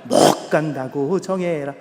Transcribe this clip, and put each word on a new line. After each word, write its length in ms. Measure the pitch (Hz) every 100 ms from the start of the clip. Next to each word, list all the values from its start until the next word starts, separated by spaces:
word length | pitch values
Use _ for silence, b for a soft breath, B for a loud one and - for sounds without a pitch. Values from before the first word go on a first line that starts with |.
못 460 | - - - - -
간다고 680 | 165 156 135 131 143 139 185
정해라. 540 | - 190 175 160 143 139